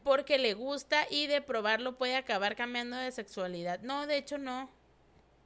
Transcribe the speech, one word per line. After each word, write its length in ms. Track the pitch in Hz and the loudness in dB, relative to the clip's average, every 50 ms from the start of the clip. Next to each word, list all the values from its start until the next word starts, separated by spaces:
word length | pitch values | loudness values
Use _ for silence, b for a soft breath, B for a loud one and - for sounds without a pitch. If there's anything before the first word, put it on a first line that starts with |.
| - | 2
porque 360 | 277 269 269 277 - 302 269 | 4 4 4 4 4 4 4
le 160 | 262 233 202 | 4 4 0
gusta 520 | 202 240 269 285 285 - - - 294 302 - | 0 -2 -4 -4 -4 -2 0 2 2 2 2
y 180 | - 294 294 285 | 0 0 2 2
de 120 | 285 285 | 2 0
probarlo 560 | 277 - 254 226 208 208 220 220 240 254 247 254 | 0 0 -2 0 2 4 2 2 2 -2 -2 -2
puede 180 | 254 247 254 | 0 0 0
acabar 400 | 262 262 - 226 196 196 208 214 | 0 0 0 0 2 2 2 0
cambiando 400 | - 240 240 247 240 240 240 247 | 0 -2 -4 -2 -4 -4 -4 -4
de 160 | 254 262 254 247 | -4 -4 -4 -4
sexualidad". 680 | - 214 - - 208 185 180 180 175 170 175 175 185 - | -6 -8 -8 -6 -4 -4 -4 -4 -4 -4 -4 -4 -4 -4
No, 240 | 247 277 285 294 294 | -4 -4 -4 -2 0
de 80 | 302 285 | 0 0
hecho, 200 | 277 - 285 294 | 0 -2 -6 -6
no. 320 | 277 262 254 254 269 262 - _ _ _ _ _ _ _ - - - _ _ _ _ | -6 -6 -6 -6 -6 -8 -12 _ _ _ _ _ _ _ -20 -20 -20 _ _ _ _